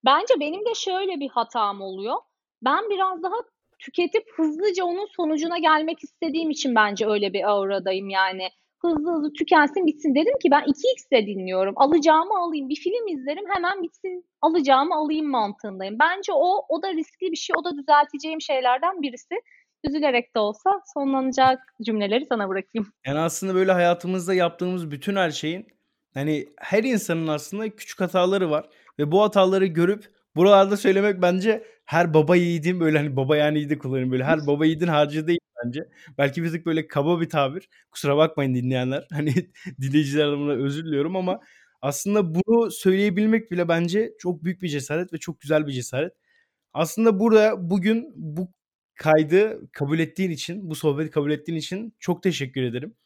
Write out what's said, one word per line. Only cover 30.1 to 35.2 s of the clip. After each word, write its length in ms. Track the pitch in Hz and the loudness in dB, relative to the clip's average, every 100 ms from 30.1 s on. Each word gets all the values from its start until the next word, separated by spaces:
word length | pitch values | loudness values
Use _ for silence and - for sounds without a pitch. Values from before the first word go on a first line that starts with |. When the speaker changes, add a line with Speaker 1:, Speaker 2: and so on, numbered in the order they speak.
| _ _ 151 | _ _ 4
Speaker 2:
buralarda 420 | 185 202 196 202 | 8 8 8 4
söylemek 440 | 190 190 208 185 | 2 4 2 2
bence 420 | 180 185 208 220 - _ - | 2 2 0 0 -4 _ -2
her 280 | 156 175 | 0 4
baba 220 | 156 147 180 | 4 6 4
yiğidin 440 | 175 170 151 185 | 4 0 -2 2
böyle 180 | 160 151 | 2 2
hani 180 | 147 135 | 0 -2
baba 220 | 135 151 | 0 2
yani 200 | 147 151 | 2 0
yiğidi 200 | 143 143 | -2 -4
kullanayım. 340 | 135 131 127 | -2 -2 0
Böyle 120 | 127 | -2
her 240 | 131 160 143 | 0 0 0
baba 180 | 147 156 | 2 2
yiğidin 220 | 156 175 | 2 0
harcı 400 | 151 147 151 | 2 2 0